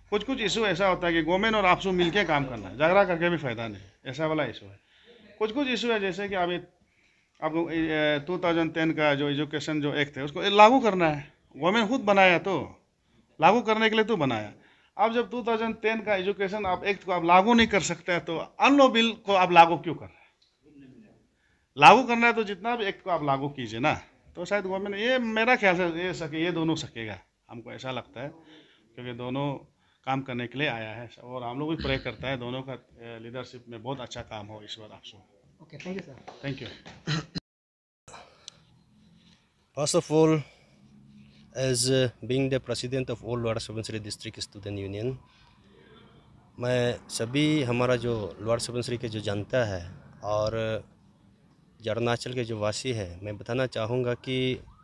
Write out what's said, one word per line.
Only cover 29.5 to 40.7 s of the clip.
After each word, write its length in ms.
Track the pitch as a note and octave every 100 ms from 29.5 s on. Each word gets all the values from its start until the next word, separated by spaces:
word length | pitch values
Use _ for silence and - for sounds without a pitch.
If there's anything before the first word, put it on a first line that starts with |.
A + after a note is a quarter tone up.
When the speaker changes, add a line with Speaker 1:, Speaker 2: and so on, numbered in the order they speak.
| C3+ - _ _ _ C3
Speaker 1:
काम 160 | C3+
करने 260 | C3+ B2 A#2+
के 120 | C3
लिए 80 | D3
आया 240 | A#2 A2
है। 180 | A2 A#2+ -
और 200 | B2 B2+
हम 160 | A#2+ C3
लोग 160 | D3+ D#3+
भी 80 |
प्रे 140 | C#3 C3+
करता 300 | C3 G#2+ C3
है 100 | C3
दोनों 240 | A#2+ B2+
का, 120 | C3+
अ, 140 | B2 _ A#2+
लीडरशिप 640 | A#2 A#2 A#2 B2+ B2 B2 A#2
में 140 | A2+
बहुत 160 | A#2 C#3
अच्छा 220 | A#2+ A#2+
काम 260 | - A2 G#2
हो 140 | G#2+
इस 140 | G#2 -
बार 100 | G#2+
आपसे। 260 | G2 - G2+ _ _ _ _
Speaker 2:
ओके, 160 | D#3 D3
thank 200 | F#3 F#3+
you, 80 | C#3+
सर। 420 | B2+ - - C#3
Speaker 1:
Thank 140 | C3
you। 80 | A2+ - - - - D#3 - - - _ _ _ _ _ - - - _ - - _ _ _ _ _ _ _ _ _ _ _ -
Speaker 3:
First 260 | D3 E3+ -
of 60 |
all, 300 | D#3 D#3+ D#3 - _ _